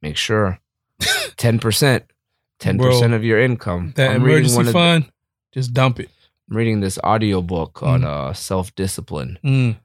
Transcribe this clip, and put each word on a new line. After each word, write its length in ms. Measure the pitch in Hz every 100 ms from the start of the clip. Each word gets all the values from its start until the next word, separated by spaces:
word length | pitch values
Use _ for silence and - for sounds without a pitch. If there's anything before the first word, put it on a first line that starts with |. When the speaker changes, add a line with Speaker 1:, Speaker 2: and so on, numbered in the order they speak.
Speaker 1:
Make 160 | 76 76
sure. 420 | - 110 101 90 _ _ _ _
Speaker 2:
<laughs> 360 | - - 605 -
Speaker 1:
Ten 220 | 120 113
percent. 460 | 113 104 147 120 - _ _ _ _ _
Ten 180 | - 123
percent 320 | 127 127 120
Speaker 2:
Bro, 80 | 117
Speaker 1:
of 60 |
your 160 | 113 110
income. 540 | 127 117 - 87 90 -
Speaker 2:
that 160 | 131
Speaker 1:
I'm 120 | 131
reading 220 | 139 - -
Speaker 2:
emergency 100 | 120
Speaker 1:
one 120 | 120
of 60 |
the 60 | 117
Speaker 2:
fund, 320 | 170 165 139 _ _ _ _
just 220 | - 127
dump 260 | 120 131 120
it. 100 | - _ _ _ _
Speaker 1:
I'm 80 | 107
reading 220 | 117 107
this 180 | 98 -
audiobook 840 | - 110 107 95 87 90 80 -
on, 180 | - 85
Speaker 2:
Mm. 40 | 76
Speaker 1:
uh, 280 | 73 67
self-discipline. 1040 | - - 95 92 - 95 - - 95 65 -
Speaker 2:
Mm. 320 | 143 135 123 110